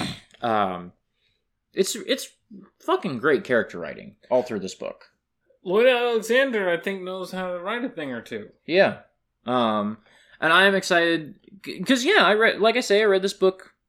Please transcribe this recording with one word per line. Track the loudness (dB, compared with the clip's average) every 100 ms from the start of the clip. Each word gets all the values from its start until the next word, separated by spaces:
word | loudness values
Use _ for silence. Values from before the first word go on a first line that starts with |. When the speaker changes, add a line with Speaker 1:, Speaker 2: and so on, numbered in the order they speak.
| -8 -10 -18 _
Speaker 1:
Um, | -2 0 0 -4 -12 -18 _ _ _ _ _ _ _
it's, | -4 -4 -4
it's | -6 -6 -8 _ _ -20 -20 _
fucking | -4 -2 -2 -2
great | 2 2
character | 2 0 0 -6
writing | -12 -12 -18 -18 -2
all | 0
through | 0 -6
this | -8
book. | -10 -12 -12 _ _ _ _ _ _
Speaker 2:
Lloyd | -2 2 4
Alexander, | 4 0 -2 0 0 2 0 0
I | -2
think, | -4 -8
knows | -8 -10 -8
how | -8 -8
to | -6
write | -6 -6
a | -8
thing | -8 -10
or | -10
two. | -10 -12 -12 _ -2
Speaker 1:
Yeah. | 2 2 0 -12 _ _ _ -4
Um, | 0 0 0 -4 -8 _ _ _ -4
and | 2
I | 6 6
am |
excited, | 4 2 2 2 0 -4 -16 _ -18
c-, | -14 -6
'cause, | 0 0
yeah, | 4 4
I | 4
read, | 4 2 2
like | 2 2
I |
say, | 2 2
I | 4
read | 2
this | 0
book | 0 0 0 -8 _